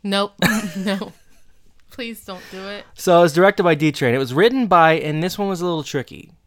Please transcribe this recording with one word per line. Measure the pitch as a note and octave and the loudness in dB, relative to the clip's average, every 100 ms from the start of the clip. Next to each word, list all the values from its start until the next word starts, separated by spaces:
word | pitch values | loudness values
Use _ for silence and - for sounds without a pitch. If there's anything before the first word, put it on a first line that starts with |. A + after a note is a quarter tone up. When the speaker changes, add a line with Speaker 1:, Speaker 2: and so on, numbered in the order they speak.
Speaker 1:
Nope. | G3+ G3 G3+ _ | -2 -4 -4 _
<laughs> | F#3 A3 G#3 F3+ | -2 -2 -6 -8
No. | F#3+ G3 F#3+ - _ - - _ _ _ _ | -6 -6 -8 -16 _ -20 -20 _ _ _ _
Please | - A#3 A3 | -14 -12 -12
don't | - F#3 - | -16 -18 -16
do | F#3+ G3 | -16 -14
it. | G3+ - | -16 -18
Speaker 2:
So | - - E3+ | -6 2 6
it | |
was | F3 | 6
directed | D3+ F#3+ G3 | 6 4 4
by | F3+ D#3 | 0 2
D | D#3 | 0
Train. | C#3 C3 | 0 0
It | B2 | 0
was | C3 | -2
written | C3 G#3+ C4+ A3+ | 2 2 2 2
by, | F3+ D#3+ | 4 4
and | D#3+ D3+ D#3 | 4 -2 -4
this | F3 - | -4 -4
one | G3+ | -6
was | F#3 | -4
a | |
little | F3+ E3 | -4 -4
tricky. | C#3+ C#3 B2 - - _ | -6 -8 -8 -16 -20 _